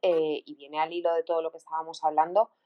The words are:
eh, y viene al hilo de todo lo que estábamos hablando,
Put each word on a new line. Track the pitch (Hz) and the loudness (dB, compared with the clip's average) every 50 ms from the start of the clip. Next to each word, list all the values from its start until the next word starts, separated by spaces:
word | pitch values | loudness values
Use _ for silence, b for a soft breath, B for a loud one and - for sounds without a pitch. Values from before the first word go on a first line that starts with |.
| - | 2
eh, | 190 170 160 160 156 151 - - | 2 2 2 2 0 -2 -4 -6
y | - 147 | -10 -16
viene | 139 143 139 151 151 | -18 -16 -8 -2 -2
al | 160 160 170 | -2 -2 -2
hilo | 175 175 170 165 | -2 0 0 0
de | 165 165 | 0 0
todo | 165 170 165 | 0 -2 -2
lo | 165 165 | -2 -2
que | - | -6
estábamos | 165 - - 160 160 160 160 160 - - | -10 -12 -8 -8 -8 -8 -8 -10 -4 -2
hablando, | 156 156 151 160 170 180 196 226 - _ _ _ | 0 2 2 2 4 4 2 2 2 _ _ _